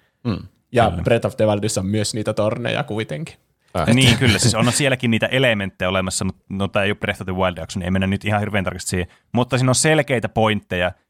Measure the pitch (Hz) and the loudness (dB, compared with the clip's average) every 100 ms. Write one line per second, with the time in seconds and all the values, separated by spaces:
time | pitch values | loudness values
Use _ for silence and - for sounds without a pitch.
0 | _ _ 120 90 98 _ _ 123 110 87 | _ _ -6 -6 -8 _ _ 0 2 0
1 | 90 117 104 - 107 104 104 - 95 107 | 0 0 0 0 0 2 -2 -2 -2 -2
2 | 101 - - 107 107 113 120 110 - 107 | -2 -4 -4 -2 -2 -2 -4 -4 -4 -6
3 | 107 - 160 - _ _ _ 92 85 123 | -6 -8 -10 -16 _ _ _ -2 2 6
4 | 131 113 127 95 110 110 120 - 139 127 | 6 6 4 4 2 2 0 2 0 0
5 | 120 110 113 127 131 107 95 - 92 95 | 0 0 2 2 2 0 -4 -4 0 0
6 | 92 - 95 - - 95 98 104 98 104 | -2 -2 -4 -6 -8 -4 -2 0 0 -2
7 | 104 98 95 92 92 87 82 98 90 95 | -4 -4 -6 -2 -2 -2 -6 -6 0 0
8 | 95 98 107 104 104 101 90 90 - 90 | 2 0 0 -2 0 -2 -2 -6 -4 -4
9 | 87 _ _ 113 123 127 131 123 156 156 | -4 _ _ -2 0 2 2 2 2 2
10 | 139 123 101 - 110 104 - 90 87 - | 2 -2 -2 0 0 0 -2 -2 -2 -4